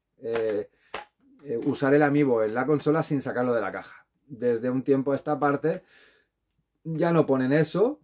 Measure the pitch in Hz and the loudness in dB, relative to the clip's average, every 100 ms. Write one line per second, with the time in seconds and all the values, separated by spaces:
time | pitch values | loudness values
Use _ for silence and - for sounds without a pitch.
0 | _ _ 113 113 110 104 104 _ _ - | _ _ -6 -2 -2 -2 -6 _ _ -16
1 | - _ _ _ 143 120 143 127 139 147 | -16 _ _ _ -8 -4 -2 0 2 4
2 | 147 143 143 117 110 113 131 147 151 156 | 4 2 2 2 0 -2 0 0 0 0
3 | 156 143 127 117 123 117 98 95 - - | 0 -4 -4 -4 0 0 -2 -8 -14 -20
4 | _ _ _ 127 120 117 123 127 127 135 | _ _ _ -4 -2 0 0 -2 2 2
5 | 135 135 - 147 147 139 156 180 - _ | 2 -2 -2 -2 0 0 -2 -4 -8 _
6 | - _ _ _ _ _ _ _ 165 160 | -20 _ _ _ _ _ _ _ -10 -2
7 | 170 170 147 131 127 147 156 170 220 302 | 2 2 2 2 2 2 2 2 0 -2